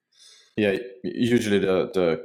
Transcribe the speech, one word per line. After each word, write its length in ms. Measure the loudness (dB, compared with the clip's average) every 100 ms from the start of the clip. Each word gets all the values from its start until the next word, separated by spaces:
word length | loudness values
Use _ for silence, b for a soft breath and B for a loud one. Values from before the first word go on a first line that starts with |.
| _ B B B B -2
Yeah, 200 | 0 0 -6 -12
usually 560 | -10 -2 2 2 2 0
the, 320 | 2 0 0
the 300 | 0 0 0